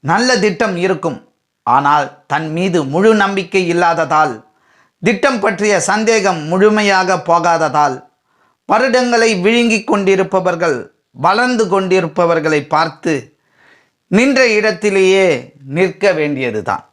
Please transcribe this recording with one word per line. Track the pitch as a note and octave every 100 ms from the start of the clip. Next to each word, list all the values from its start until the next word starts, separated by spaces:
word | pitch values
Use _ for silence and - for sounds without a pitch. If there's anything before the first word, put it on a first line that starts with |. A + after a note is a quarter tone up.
நல்ல | C3+ F#3 B3 A#3+
திட்டம் | G#3 F3+ A3 F3
இருக்கும், | F#3+ D#3+ E3+ C3 _ _ _ _ -
ஆனால் | B2 C#3+ D3 C#3 - _
தன் | D3 D#3+ D#3+
மீது | F#3+ E3+ C#3
முழு | D3+ G#3+ A3
நம்பிக்கை | G3 G3 F#3 G3 F3+
இல்லாததால், | E3+ F3 E3 D#3+ D#3 D3 A2 _ _ _ _ _ _
திட்டம் | F3 G3 C#4 B3
பற்றிய | G3+ F3+ G#3 G3 -
சந்தேகம் | G#3 A3 A3+ G3 E3+ D3+
முழுமையாக | F#3 G#3 G#3+ G3+ F#3+ F#3 F3+ D3
போகாததால், | E3+ E3 E3 D#3 D3 D3 C3 - _ _ _ _ _ -
வருடங்களை | G#3+ C4 B3 A#3+ A#3 A3+ G3+
விழுங்கி | F#3 A#3 A#3 G#3+ -
கொண்டிருப்பவர்கள் | G#3 G3 G3 F#3+ F#3+ F3+ E3+ E3+ B2+ - _ _ - D#3
வளர்ந்து | G3+ B3 B3 G#3
கொண்டிருப்பவர்களை | F#3+ F#3+ F#3 E3 D3+ E3+ E3 D#3 D3+ C#3
பார்த்து | D3+ E3 - E3+ D3 - _ _ _ _ _ _ _ _
நின்ற | F#3+ C4 C4 B3 G#3+
இடத்திலேயே | G#3+ F3+ G#3 G3 F#3 F#3+ F#3 C3+ B2+ _ C3+ D3
நிற்க | F#3 E3 G3 E3
வேண்டியதுதான். | D3 C#3 B2+ G#2+ G2+ F#2+ -